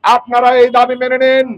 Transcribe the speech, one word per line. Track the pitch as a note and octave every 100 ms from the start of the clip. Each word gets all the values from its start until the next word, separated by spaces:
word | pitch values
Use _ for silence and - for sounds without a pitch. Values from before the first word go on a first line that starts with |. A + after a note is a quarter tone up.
আপনারা | - A#3+ A#3+ A#3+ B3
এই | B3+ B3
দাবি | A#3+ B3 B3
মেনে | B3+ B3+
নিন | C4 C4 C4